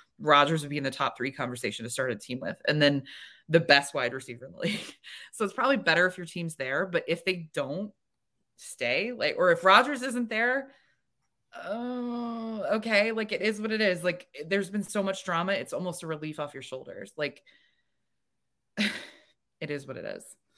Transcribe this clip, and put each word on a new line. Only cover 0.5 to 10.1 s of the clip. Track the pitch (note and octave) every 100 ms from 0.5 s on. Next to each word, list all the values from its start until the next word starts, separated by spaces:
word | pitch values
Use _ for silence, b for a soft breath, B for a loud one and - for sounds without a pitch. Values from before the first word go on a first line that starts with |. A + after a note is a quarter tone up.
| D#3+
would | C#3+
be | D3
in |
the | C3+
top | - C3+ -
three | C3
conversation | C3+ B2+ B2 G#2+ G#2+ A2+
to |
start | B2+ C3
a | G#2+
team | - B2
with, | - - -
and | D3+
then | C#3+ C#3+ - B B B B
the | D#3+
best | D#3+ C#3+ C#3
wide | D3 B2
receiver | C3 - A#2 -
in |
the | F2
<laughs> | E3+
league. | G#3 - - B B B
So | - G3+
it's |
probably | C4 B3+ C4
better | E3+ E3 F3+
if | F3+
your | E3+
team's | F3 E3 D#3
there, | C3 C#3+ F#3
but | E3+ -
if | E3+ F#3+
they | F#3 D#3+
don't | D3 C3+ E3 G#3 - _ _ _ _ _ -
stay, | - - A#2+ C#3 A3
like, | A3+ E3 -
or | F3+
if | E3+
Rodgers | F#3 G#3 C4 C4+
isn't | C4